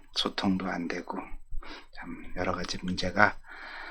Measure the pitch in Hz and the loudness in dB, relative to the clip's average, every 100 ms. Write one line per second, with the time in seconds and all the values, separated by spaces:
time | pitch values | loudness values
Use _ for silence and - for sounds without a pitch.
0 | - - - - 101 92 95 90 85 87 | -6 0 0 2 4 4 2 -2 -2 -2
1 | - - - - - - - - - - | -4 -4 -4 -6 0 0 0 -6 -12 -10
2 | - - - - 92 90 90 - 92 92 | -8 -8 -4 0 2 0 -2 -2 -2 0
3 | 92 98 101 - - - - - - | 2 6 6 6 -6 -12 -12 -10 -10